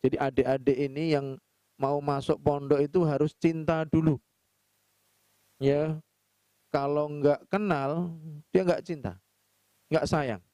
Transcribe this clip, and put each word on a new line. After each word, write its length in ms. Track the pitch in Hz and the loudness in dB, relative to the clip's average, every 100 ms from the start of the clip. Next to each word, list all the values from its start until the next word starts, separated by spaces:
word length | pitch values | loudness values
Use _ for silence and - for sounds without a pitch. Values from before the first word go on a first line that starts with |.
Jadi 160 | 131 - | 0 0
adik-adik 600 | 139 131 123 135 131 131 | 0 2 0 2 0 0
ini 260 | 139 139 165 | -2 -2 0
yang 140 | 147 139 131 _ _ _ _ | 0 -2 -10 _ _ _ _
mau 240 | 135 147 | -2 0
masuk 400 | 143 139 135 156 | 0 -2 0 0
pondok 400 | - 143 139 143 | 0 -2 0 2
itu 240 | 143 185 | 2 2
harus 280 | 165 139 151 - | 2 2 0 2
cinta 480 | 165 160 156 160 | 0 0 -2 -2
dulu. 320 | 156 165 156 135 _ _ _ _ _ _ _ _ _ _ _ _ _ _ | 0 2 2 0 _ _ _ _ _ _ _ _ _ _ _ _ _ _
Ya, 400 | 135 143 156 156 - _ _ _ _ _ _ | 0 2 0 -6 -12 _ _ _ _ _ _
kalau 400 | 143 139 147 147 | -2 0 -2 -2
nggak 400 | 147 147 143 - | 0 2 2 -2
kenal, 640 | 196 208 156 135 165 175 165 160 151 - | -4 0 0 0 -2 -4 -8 -14 -16 0
dia 80 | 185 | 0
nggak 240 | 185 165 | 2 0
cinta, 320 | - 160 120 90 _ _ _ _ _ _ _ | -2 -8 -8 -12 _ _ _ _ _ _ _
nggak 160 | 156 | 0
sayang. 380 | 135 165 135 98 _ | 2 0 -2 -6 _